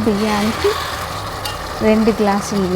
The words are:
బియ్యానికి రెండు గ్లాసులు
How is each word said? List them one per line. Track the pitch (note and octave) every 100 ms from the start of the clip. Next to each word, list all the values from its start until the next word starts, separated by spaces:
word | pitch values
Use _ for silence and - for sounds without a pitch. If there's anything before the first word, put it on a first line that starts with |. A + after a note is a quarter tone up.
| A3+
బియ్యానికి | G3+ G#3+ G#3 G#3+ - G4+ - - - - - - - - - - - A3
రెండు | A3 A3 G#3
గ్లాసులు | G3+ G3+ - G3+ F#3